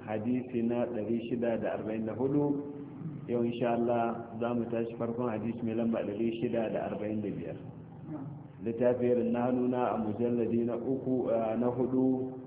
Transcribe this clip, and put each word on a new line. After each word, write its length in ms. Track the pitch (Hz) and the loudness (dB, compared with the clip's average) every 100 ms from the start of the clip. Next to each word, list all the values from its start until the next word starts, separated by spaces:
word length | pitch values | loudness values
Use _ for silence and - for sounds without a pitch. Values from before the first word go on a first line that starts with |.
| 104 | -4
hadisi 540 | 110 117 123 123 120 | -2 0 0 0 0
na 240 | 117 120 120 | 2 2 0
ɗari 440 | 107 104 117 117 | -2 0 -2 0
shida 300 | 117 117 110 | 0 0 0
da 160 | 98 92 | 0 -2
arba'in 280 | 104 113 110 | -2 -2 -2
da 80 | |
hudu. 500 | 107 139 147 147 143 - - - - - - - | 0 2 2 2 0 -4 -10 -10 -8 -8 -8 -2
Yau 140 | 120 | 0
insha 300 | 120 113 120 | 2 2 2
Allah 520 | 117 117 120 117 113 - 113 | 2 2 2 2 -2 -6 -4
za 120 | 117 | 0
mu 120 | 120 113 | 0 0
tashi 260 | 117 117 - | -2 -2 -2
farkon 320 | 117 117 123 | -4 -2 -2
hadisi 320 | 110 113 - | -2 -2 -2
mai 120 | 113 | -2
lamba 260 | 110 113 110 | 0 2 2
ɗari 400 | 98 104 117 113 | 0 0 0 0
shida 300 | 117 113 110 | 0 0 0
da 180 | 98 101 | 0 -2
arba'in 320 | 101 107 110 | -2 -2 -2
da 60 | 101 | -2
biyar. 260 | - - - - - - - - 151 - - - - | -4 -6 -8 -10 -14 -14 -14 -10 -8 -8 -10 -14 -8
Littafi 400 | 104 117 123 120 | -4 2 4 4
irin 280 | 123 120 113 | 4 4 4
na 140 | 120 123 | 2 2
hannuna 400 | 127 123 123 120 | 2 2 2 2
a 40 | 110 | 0
mujalladi 640 | 107 104 120 120 110 117 | -2 0 2 2 2 2
na 100 | 117 117 | 2 0
uku, 520 | 123 135 131 127 113 | -2 -2 0 0 2
a, 280 | 113 110 113 | 2 2 2
na 100 | 123 | 2
hudu, 640 | 120 120 131 131 131 131 - | 2 2 4 4 4 -2 -6